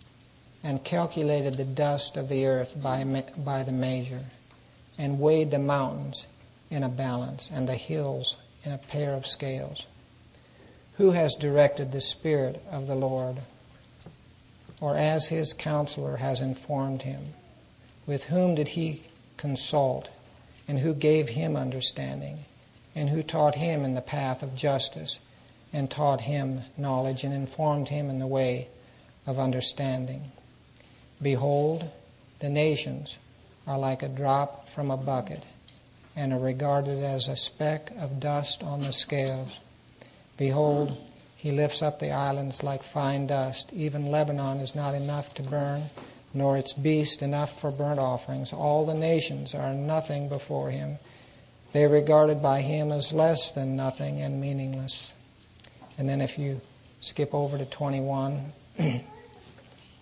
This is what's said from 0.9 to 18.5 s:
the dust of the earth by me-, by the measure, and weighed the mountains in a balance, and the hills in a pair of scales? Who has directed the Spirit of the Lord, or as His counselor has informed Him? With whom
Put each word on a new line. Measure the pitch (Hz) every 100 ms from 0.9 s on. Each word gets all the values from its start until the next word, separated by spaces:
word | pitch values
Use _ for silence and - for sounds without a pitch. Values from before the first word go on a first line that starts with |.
| 170 170 165 151 147 139 135
the |
dust | 135 131 147 143 - 151
of | 135
the | 135 135
earth | 131 123 143
by | 139 131
me-, | 135 135 - -
by | 143 135
the | 131
measure, | 127 131 127 123 127 131 - - - - - - -
and | 143 139
weighed | 147 160 151
the | 143
mountains | 139 143 131 143 139 - - - - - -
in | 147
a | 135
balance, | 123 131 123 127 135 -
and | 147 127
the |
hills | 123 - 156 139 135 127 - - -
in | 147
a | 135
pair | - 147 147
of | 135 131
scales? | - 135 131 139 147 - - - - - - - - - - - -
Who | 196
has | 175 156
directed | - 147 143 143 - 131
the | 135
Spirit | - - 160 147 131 - -
of | 147 135
the |
Lord, | 131 131 131 127 131 123 - - - - - - - - - - - - -
or | 151 147
as | 151 156 -
His | 160 151
counselor | - 156 151 147 - 139 131
has | 135 131
informed | 135 127 - 139 135 131
Him? | 135 135 143 - - - - - - - -
With | 139
whom | - 175 185